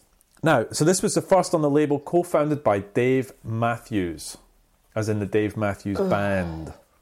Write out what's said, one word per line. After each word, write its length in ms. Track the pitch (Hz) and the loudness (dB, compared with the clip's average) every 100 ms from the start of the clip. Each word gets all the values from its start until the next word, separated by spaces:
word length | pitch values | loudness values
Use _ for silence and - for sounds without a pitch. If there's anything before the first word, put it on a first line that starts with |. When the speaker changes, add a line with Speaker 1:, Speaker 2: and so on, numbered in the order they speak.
| _ _ _ _ | _ _ _ _
Speaker 1:
Now, 260 | 147 139 110 | 2 2 2
so 140 | - 156 | 0 2
this 180 | 185 | 2
was 120 | 202 - | 0 0
the 60 | |
first 320 | - 190 170 | 2 2 4
on 80 | 170 | 2
the 80 | 147 | 2
label 300 | 143 151 143 | 2 2 0
co-founded 640 | - 175 170 165 151 143 | 0 -2 2 0 0 0
by 160 | 117 101 | 0 0
Dave 540 | 98 - 123 131 127 - | 0 0 2 2 0 -8
Matthews, 920 | - 113 117 117 - 104 87 78 - - _ _ _ _ _ - | -8 -2 -2 -2 -4 -4 -4 -6 -14 -16 _ _ _ _ _ -6
as 140 | 107 | -4
in 100 | 107 | -2
the 60 | 98 | 0
Dave 320 | 107 107 107 | 0 0 -2
Matthews 420 | 104 98 101 98 | -4 -4 -4 -2
Speaker 2:
Ugh. 100 | 95 | 0
Speaker 1:
Band. 640 | 101 101 98 85 80 78 - _ _ | 0 0 -2 -4 -8 -12 -16 _ _